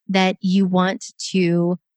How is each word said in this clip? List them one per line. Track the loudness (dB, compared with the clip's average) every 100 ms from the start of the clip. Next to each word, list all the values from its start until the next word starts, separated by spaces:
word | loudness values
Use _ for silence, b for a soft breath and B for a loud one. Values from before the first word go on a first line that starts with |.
| -4
that | 0 0 0
you | 0 2 2
want | 2 0 -4 -10 -14 -6
to | -2 0 2 0 -4 _